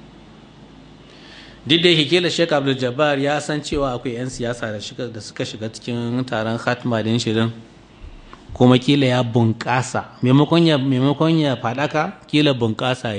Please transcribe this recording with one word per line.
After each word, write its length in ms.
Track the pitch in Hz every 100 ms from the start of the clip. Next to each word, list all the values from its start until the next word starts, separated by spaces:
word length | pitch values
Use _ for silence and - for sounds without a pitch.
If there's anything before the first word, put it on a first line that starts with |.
| - - - - - - - - - - - - - - - - 120
Duk 140 | 165
da 60 | 175
yake 180 | 160 139
kila 220 | 175 170
Sheikh 200 | - 165
Abdul 220 | 151 135 127
Jabbar 400 | 127 123 151 139
ya 200 | 139 147
san 180 | 147 151
cewa 320 | - 151 135
akwai 220 | 123 131 117
'yan 140 | 127
siyasa 420 | 127 117 120 113
da 80 | 104
shiga, 320 | - - 120
da 80 | 107
suka 240 | - -
shiga 240 | 127 104 110
cikin 560 | - - 120 117 123
taron 320 | 127 110 110 117
khatma 460 | - 123 127 113
din 160 | 107 117
shirin. 320 | 117 110 113 113 - - - - - - - - -
Kuma 240 | - 123 127
kila 260 | - 143 131
ya 180 | 123
bunƙasa. 920 | 120 120 113 110 - 127 127 107 - -
Maimakon 400 | 123 139 147 165 165
ya, 120 | 143
maimakon 640 | 135 127 139 131 160 165
ya 160 | 147 117
faɗaka, 640 | 117 123 147 156 175 - -
kila 260 | 151 147
bunƙasa 580 | 127 113 107 127 127 117